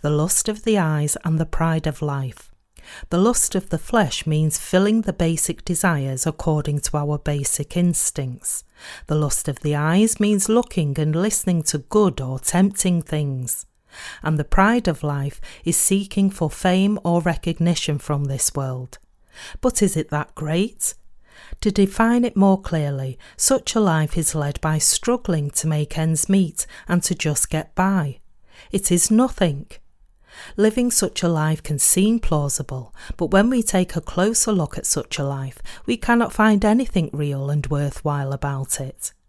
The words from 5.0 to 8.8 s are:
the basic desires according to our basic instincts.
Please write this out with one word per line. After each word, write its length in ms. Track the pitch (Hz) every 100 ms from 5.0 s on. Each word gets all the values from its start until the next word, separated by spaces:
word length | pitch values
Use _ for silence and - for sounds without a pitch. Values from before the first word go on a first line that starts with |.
the 120 | 214
basic 520 | - 165 160 - 160
desires 600 | - 175 - 151 135 131
according 540 | 160 - - 151 151 147
to 160 | - 151
our 200 | 147 147
basic 580 | - 147 139 - -
instincts. 880 | 175 175 165 - - 135 123 - - _ _